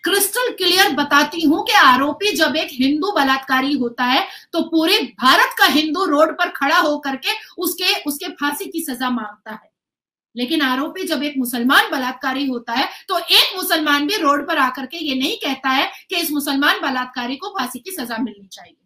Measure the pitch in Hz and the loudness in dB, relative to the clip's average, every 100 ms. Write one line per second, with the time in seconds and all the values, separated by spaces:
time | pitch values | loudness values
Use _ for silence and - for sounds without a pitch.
0 | 320 392 - 480 494 - 359 359 381 294 | 0 0 0 -2 -4 -2 0 4 4 2
1 | 285 285 294 339 320 339 440 415 302 254 | 2 2 2 2 2 2 0 4 6 6
2 | 285 294 415 302 311 277 349 254 262 302 | 2 0 -2 2 0 0 -4 -2 0 2
3 | 381 349 269 269 - 262 269 285 240 240 | 0 0 2 0 0 -2 0 -2 -2 -2
4 | 247 277 381 - - 330 330 320 330 427 | 0 2 0 -10 -6 -4 0 0 2 2
5 | 262 - 240 320 494 - 403 285 311 311 | 0 2 4 6 4 4 4 4 0 0
6 | 381 294 311 302 359 - 277 339 320 294 | 0 4 2 2 -4 -2 2 2 2 0
7 | 277 269 381 440 - - 349 - 370 392 | -4 -6 -4 -6 -8 -8 -6 -2 -2 -2
8 | 294 285 262 - 285 - 392 330 - 247 | -2 -6 -8 -4 -4 -4 -8 -8 -8 -4
9 | 254 240 208 - - 214 _ _ _ _ | -4 -4 -6 -14 -16 -18 _ _ _ _
10 | _ _ _ 226 247 320 269 254 311 370 | _ _ _ -8 -2 2 2 0 -4 -6
11 | 330 302 294 277 240 247 240 320 453 302 | -4 -2 -2 -2 -2 0 4 4 2 -2
12 | 254 254 277 262 285 240 233 233 339 - | -4 -4 -6 -4 -4 -4 -4 -2 -2 -6
13 | - 359 330 381 - 381 349 339 302 285 | -4 -4 4 4 4 -2 -2 0 2 2
14 | 294 415 302 285 285 311 254 247 262 339 | 2 0 2 2 0 0 0 0 -8 -6
15 | 311 262 277 453 320 262 269 262 370 - | -4 -2 -2 -2 -4 -4 0 0 0 -4
16 | - 359 330 294 294 277 294 392 320 262 | -6 -4 -2 -2 -2 2 2 2 0 -2
17 | 247 254 240 277 403 403 247 240 294 359 | -4 -6 -6 -6 -8 -6 -6 -8 -12 -10
18 | 233 226 240 202 196 - 170 _ | -6 -4 -6 -8 -20 -20 -20 _